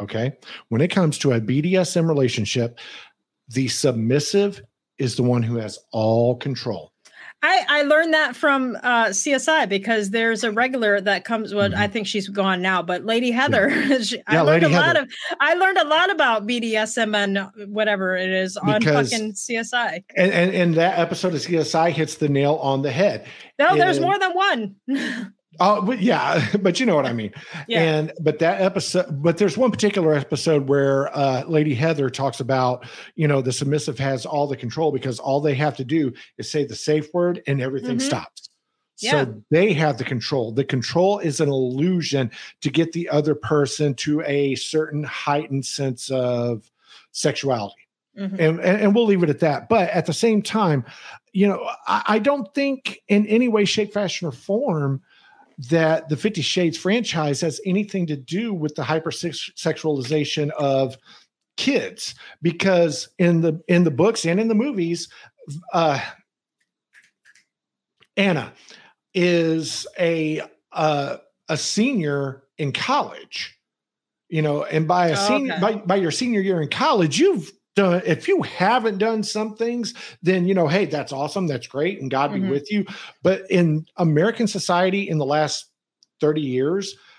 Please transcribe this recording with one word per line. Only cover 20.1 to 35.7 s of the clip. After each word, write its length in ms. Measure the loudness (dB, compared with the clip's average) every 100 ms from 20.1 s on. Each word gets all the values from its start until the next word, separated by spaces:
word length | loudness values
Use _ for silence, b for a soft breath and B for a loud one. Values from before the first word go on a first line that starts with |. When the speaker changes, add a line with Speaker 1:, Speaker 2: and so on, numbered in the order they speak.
| 0
Speaker 1:
And, 160 | 2
and, 200 | 4 2
and 220 | 2 2 4
that 240 | 2 2
episode 340 | -2 -2 -2
of 80 | -2
C 140 | 0 0
S 180 | 2 2
I 160 | 2
hits 240 | 0 -4 -2
the 120 | 0
nail 280 | 2 2 2
on 260 | 0 0
the 100 | 0
head. 340 | 2 0 0 B B B 0
Speaker 2:
No, 200 | 4 4
there's 200 | 4 2
Speaker 1:
And 80 | 0
Speaker 2:
more 140 | 0
than 120 | 0
one. 420 | 0 0 0 -4 -10 -6
<laughs> 440 | -4 -4 -8 -10 _ _ 0
Speaker 1:
Oh, 200 | 2 4
but 180 | 0 0
yeah, 480 | 2 2 2 0 0 2
<laughs> 60 |
but 180 | 2 2
you 60 | 2
know 100 | 2
what 100 | 0
I 60 |
mean. 220 | -4 -6 B B -16 -2
Speaker 2:
Yeah. 140 | 2
Speaker 1:
And, 320 | 2 2 -2 -2
but 180 | -2 2
that 220 | 0 2
episode, 600 | 0 0 -2 -2 -2 0
but 160 | 0 2
there's 200 | 0 2
one 140 | 0
particular 420 | 2 0 2 2
episode 560 | 2 0 -2 2 2 2
where, 440 | 2 4 2 0
uh, 300 | 0 0 0 0
Lady 260 | 0 2 0
Heather 340 | 0 0 -2
talks 300 | -2 -4 -4
about, 460 | -2 2 2 0 B B B -2
you 120 | 2
know, 140 | 2
the 100 | 0
submissive 480 | -2 -2 -2 -2 -4
has 260 | -2 -4 -4
all 220 | -2 -2
the 80 | -4
control 380 | -6 -2 -2
because 260 | -2 -4 -6
all 220 | -2 0
they 140 | 0 0
have 200 | -2